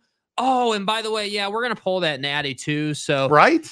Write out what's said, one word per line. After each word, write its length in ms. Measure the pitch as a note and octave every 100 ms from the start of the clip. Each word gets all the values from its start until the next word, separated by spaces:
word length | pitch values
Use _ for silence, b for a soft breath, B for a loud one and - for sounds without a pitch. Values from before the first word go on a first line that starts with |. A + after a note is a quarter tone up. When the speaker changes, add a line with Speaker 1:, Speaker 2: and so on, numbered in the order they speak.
| _ _ _ -
Speaker 1:
Oh, 340 | C4 B3+ A#3+
and 100 | G#3+
by 200 | G3 A3
the 80 | A3
way, 160 | A3 G3+
yeah, 200 | G#3 G3+
we're 140 | A3
gonna 140 | A#3+ G#3+
pull 240 | F#3+ F#3
that 200 | E3 C3+
natty 360 | C#3+ D3 C#3+ B2+
too. 400 | - D3+ D3+ D3
So, 340 | - C#3 C3+
Speaker 2:
Right? 400 | D3 A3 D#4+ -